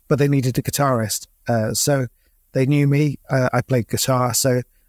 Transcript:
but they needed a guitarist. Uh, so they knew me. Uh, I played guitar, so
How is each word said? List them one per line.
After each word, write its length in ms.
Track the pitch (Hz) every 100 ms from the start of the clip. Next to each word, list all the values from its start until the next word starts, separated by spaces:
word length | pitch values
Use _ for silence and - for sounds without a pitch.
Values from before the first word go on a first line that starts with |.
| -
but 100 | 143
they 100 | 143
needed 280 | 139 127 120
a 60 |
guitarist. 640 | - - 139 120 107 - - _ -
Uh, 280 | 117 110
so 320 | - - 139 123 _ _ _ _
they 120 | 135
knew 220 | 131 147 143
me. 320 | 143 151 - -
Uh, 220 | 135 127
I 80 | 123
played 280 | - 127 107
guitar, 440 | 113 - 127 123
so 300 | 113 135 123 - _